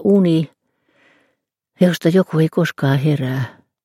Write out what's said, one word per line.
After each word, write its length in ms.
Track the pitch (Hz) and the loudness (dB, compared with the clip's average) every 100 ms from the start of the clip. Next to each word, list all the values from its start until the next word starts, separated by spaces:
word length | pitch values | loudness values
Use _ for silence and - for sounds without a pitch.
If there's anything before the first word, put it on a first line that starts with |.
uni, 460 | 208 202 180 160 156 _ _ _ _ _ _ _ _ _ _ _ _ - | 2 2 2 0 -2 _ _ _ _ _ _ _ _ _ _ _ _ -2
josta 280 | 180 160 170 | 0 0 0
joku 300 | 185 180 156 | 0 0 0
ei 100 | 160 | 0
koskaan 500 | - 160 - 135 139 | 0 -4 -2 -2 0
herää? 600 | 151 143 127 131 127 - _ _ | 0 -2 -4 -6 -8 -10 _ _